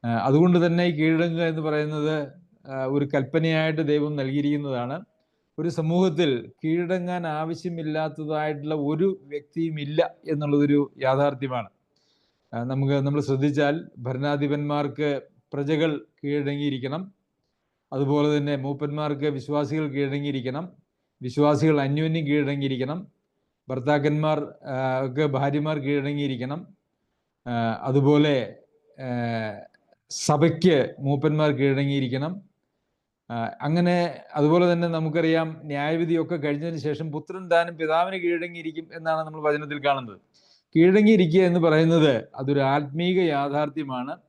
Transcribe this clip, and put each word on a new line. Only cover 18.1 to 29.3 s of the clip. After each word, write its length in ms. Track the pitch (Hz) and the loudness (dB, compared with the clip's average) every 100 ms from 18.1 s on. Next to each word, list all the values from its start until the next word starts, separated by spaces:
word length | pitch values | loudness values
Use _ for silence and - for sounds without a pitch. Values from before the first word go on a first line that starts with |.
| 147 147 | 2 2
തന്നെ 200 | 147 143 143 135 | 2 0 -4 -4
മൂപ്പന്മാർക്ക് 640 | 139 147 147 151 139 147 135 | -6 -6 -4 -4 -2 -2 -4
വിശ്വാസികൾ 480 | 120 147 139 156 151 | -4 -4 -2 -2 -4
കീഴടങ്ങിയിരിക്കണം, 720 | 135 139 143 143 135 127 135 180 - _ _ _ _ 127 | -2 -2 -2 -4 -4 -4 -6 -10 -16 _ _ _ _ -6
വിശ്വാസികൾ 520 | 131 147 147 160 147 139 | 2 4 6 4 4 2
അന്യോന്യം 380 | 147 160 160 147 | 0 0 0 0
കീഴടങ്ങിയിരിക്കണം, 720 | 147 143 143 139 131 131 165 - _ _ _ _ _ - | 0 0 -2 -2 -2 -4 -6 -10 _ _ _ _ _ -8
ഭർത്താക്കന്മാർ, 680 | 131 127 147 147 151 156 151 147 - - | -4 2 2 2 0 0 0 -4 -12 -10
ആ, 40 | 131 131 131 135 | -4 -2 -2 -2
ഒക്കെ 180 | 127 151 131 | 0 0 0
ഭാര്യമാർ 400 | 143 147 151 156 135 | 0 0 -2 -2 -2
കീഴടങ്ങിയിരിക്കണം, 760 | 143 139 147 143 127 127 151 - _ _ _ _ _ _ _ - | -2 -2 -4 -4 -4 -6 -8 -12 _ _ _ _ _ _ _ -6
ആ, 20 | 120 113 110 135 | -2 -2 -2 0
അതുപോലെ, 440 | 135 135 147 151 139 101 - _ _ _ - 131 | 2 4 6 4 2 -2 -10 _ _ _ -14 -6
ആ, 40 | 120 117 | -4 -2